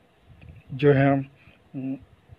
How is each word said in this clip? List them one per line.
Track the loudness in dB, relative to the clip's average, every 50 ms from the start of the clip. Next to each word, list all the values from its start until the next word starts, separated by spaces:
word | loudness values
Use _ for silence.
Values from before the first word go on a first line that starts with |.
| _ _ _ _ _ _ -20 -20 -20 -20 -20 -20 _ -16 -8
जो | 0 2 2
है, | 4 4 4 2 0 -2
अम, | -4 -10 _ _ _ -20 _ _ _ _ -14 -12 -10 -10 -10 -12 -14 _ _ _ _ _ -20